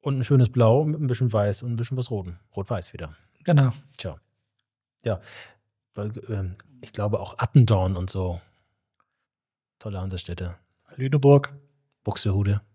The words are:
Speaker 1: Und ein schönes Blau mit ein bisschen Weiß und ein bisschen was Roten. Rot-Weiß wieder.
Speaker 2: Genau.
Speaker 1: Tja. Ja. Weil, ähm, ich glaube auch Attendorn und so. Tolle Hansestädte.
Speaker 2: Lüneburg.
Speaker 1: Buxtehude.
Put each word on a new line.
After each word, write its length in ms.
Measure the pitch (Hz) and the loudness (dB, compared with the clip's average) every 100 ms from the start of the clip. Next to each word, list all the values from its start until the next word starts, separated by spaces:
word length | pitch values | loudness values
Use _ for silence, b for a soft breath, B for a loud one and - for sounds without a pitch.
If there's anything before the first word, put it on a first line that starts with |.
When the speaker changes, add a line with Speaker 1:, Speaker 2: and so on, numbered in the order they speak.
Speaker 1:
Und 180 | - 139 | -4 -4
ein 60 | |
schönes 240 | 123 139 117 | 2 4 4
Blau 340 | 123 113 123 | 4 4 4
mit 160 | 156 151 | 2 -2
ein 60 | 143 | -4
bisschen 260 | 120 127 | -2 0
Weiß 300 | 107 104 98 | 0 0 -2
und 100 | 120 | -6
ein 40 | 113 | -6
bisschen 200 | 117 131 | -6 -6
was 140 | 123 | -6
Roten. 280 | 107 90 87 _ - | -8 -8 -14 _ -12
Rot-Weiß 360 | 98 104 - | -8 -8 -8
wieder. 220 | - 80 - _ _ | -14 -16 -16 _ _
Speaker 2:
Genau. 280 | - 151 131 - _ - | 2 2 2 -2 _ -12
Speaker 1:
Tja. 180 | 92 76 _ _ _ _ _ _ _ _ | -12 -12 _ _ _ _ _ _ _ _
Ja. 160 | 113 95 B B B B _ _ _ | -6 -6 B B B B _ _ _
Weil, 180 | - 107 107 - | -10 -10 -10 -8
ähm, 260 | 104 92 92 _ - | -6 -6 -10 _ -20
ich 120 | - | -16
glaube 280 | - 104 107 | -6 -4 -4
auch 180 | 98 - | -6 -8
Attendorn 580 | 120 139 113 101 92 90 | 2 4 6 4 2 -4
und 120 | 90 | -6
so. 320 | 95 92 87 _ _ _ _ _ _ _ _ _ _ _ _ _ _ | -6 -6 -8 _ _ _ _ _ _ _ _ _ _ _ _ _ _
Tolle 220 | 107 98 | -10 -8
Hansestädte. 560 | 95 92 - 87 87 85 _ _ _ - | -8 -8 -10 -8 -8 -10 _ _ _ -6
Speaker 2:
Lüneburg. 520 | 131 147 139 143 139 - _ _ _ _ | 0 4 8 6 6 -14 _ _ _ _
Speaker 1:
Buxtehude. 560 | - - 107 95 101 104 _ | -8 -4 0 0 0 -2 _